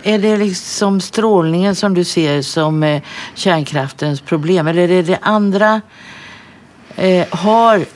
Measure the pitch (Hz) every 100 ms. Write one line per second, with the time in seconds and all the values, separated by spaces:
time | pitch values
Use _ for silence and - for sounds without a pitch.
0 | - 214 208 214 208 180 - - 202 196
1 | 180 - 220 202 160 170 196 185 208 180
2 | 175 - 156 143 139 - 156 156 151 147
3 | 147 - - - 196 165 147 151 135 -
4 | 151 139 - 165 151 185 156 170 175 185
5 | 165 185 - 214 202 196 214 220 - -
6 | - - - - - - - - - -
7 | 190 180 170 165 190 226 233 214 -